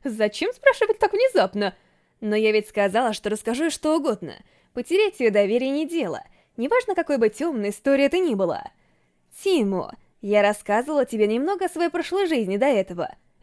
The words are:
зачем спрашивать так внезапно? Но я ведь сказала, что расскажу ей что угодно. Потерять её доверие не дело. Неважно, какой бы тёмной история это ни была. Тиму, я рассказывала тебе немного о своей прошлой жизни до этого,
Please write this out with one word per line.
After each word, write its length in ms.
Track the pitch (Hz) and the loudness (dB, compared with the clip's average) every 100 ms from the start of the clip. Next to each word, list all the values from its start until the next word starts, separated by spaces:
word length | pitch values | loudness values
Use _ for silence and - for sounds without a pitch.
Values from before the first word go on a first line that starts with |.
зачем 480 | 277 220 208 - 381 | -8 -2 -2 0 -6
спрашивать 460 | - 554 - 453 427 | 0 0 2 0 0
так 140 | 427 | 0
внезапно? 640 | 403 523 392 196 208 196 - _ _ _ _ | 2 2 2 0 0 -4 -6 _ _ _ _
Но 140 | 214 214 | -2 0
я 160 | 220 | 2
ведь 180 | 214 214 | 2 0
сказала, 440 | 208 202 220 247 | 0 2 2 0
что 160 | 208 208 | -2 -4
расскажу 360 | 214 226 240 320 | -4 -4 -2 -2
ей 40 | |
что 260 | - 302 311 | 0 0 0
угодно. 400 | 277 202 151 - _ _ _ | 0 -4 -8 -14 _ _ _
Потерять 460 | 247 240 370 415 - | -10 -2 0 0 0
её 100 | 226 | 2
доверие 400 | 202 202 240 262 | 4 2 0 0
не 180 | 285 311 | -2 -2
дело. 360 | 330 190 127 - _ _ - | -4 -4 -6 -12 _ _ -8
Неважно, 380 | 277 494 427 359 | 0 0 0 -2
какой 220 | 320 269 | 0 0
бы 120 | 220 | 0
тёмной 400 | - 339 240 202 | 0 -4 -2 -4
история 360 | - 277 277 277 | -2 2 4 4
это 120 | 359 | 2
ни 160 | 339 | 0
была. 380 | 196 175 120 - - _ _ _ _ _ - | 0 0 -2 -8 -20 _ _ _ _ _ -6
Тиму, 480 | 392 339 196 185 - - _ _ | 0 2 2 -2 -6 -14 _ _
я 200 | 202 208 | 0 4
рассказывала 640 | 202 208 - 214 269 294 254 | 4 2 0 0 2 0 0
тебе 220 | 220 214 | 2 2
немного 380 | 233 320 381 370 | 2 -2 -2 -4
о 40 | |
своей 200 | 320 339 | -2 -2
прошлой 380 | 339 - 381 359 | -2 -4 -2 0
жизни 280 | 269 185 202 | 0 0 0
до 100 | 277 | 2
этого, 460 | 214 190 175 - - _ _ | 2 -2 -6 -8 -10 _ _